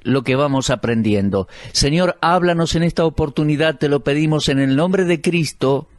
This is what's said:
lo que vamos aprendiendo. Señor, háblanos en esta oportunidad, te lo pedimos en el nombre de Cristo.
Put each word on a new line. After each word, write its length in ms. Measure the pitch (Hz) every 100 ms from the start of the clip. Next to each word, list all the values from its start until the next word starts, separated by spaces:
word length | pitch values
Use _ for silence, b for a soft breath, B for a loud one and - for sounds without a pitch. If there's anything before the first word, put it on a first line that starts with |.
lo 180 | - 131
que 140 | 123 127
vamos 320 | 147 135 127
aprendiendo. 800 | 123 117 117 110 104 98 98 92 B B
Señor, 460 | - 143 156 180 -
háblanos 540 | 160 180 175 170 165
en 80 | 170
esta 240 | 170 - 165
oportunidad, 720 | 151 156 135 151 147 160 143
te 100 | 151
lo 160 | 143
pedimos 460 | 147 143 156 156 143
en 100 | 135
el 160 | 135 135
nombre 280 | 175 190 180
de 160 | 170
Cristo. 680 | 180 170 151 - - 175 -